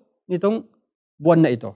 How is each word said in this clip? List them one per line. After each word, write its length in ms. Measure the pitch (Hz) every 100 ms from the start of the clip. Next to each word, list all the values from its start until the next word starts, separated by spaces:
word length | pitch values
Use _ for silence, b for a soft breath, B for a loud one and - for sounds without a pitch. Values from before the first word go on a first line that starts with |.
| _ _ -
nitong 320 | 180 202 220 - _ _ _ _ _
buwan 240 | 151 165
na 80 | 151
ito. 240 | 120 113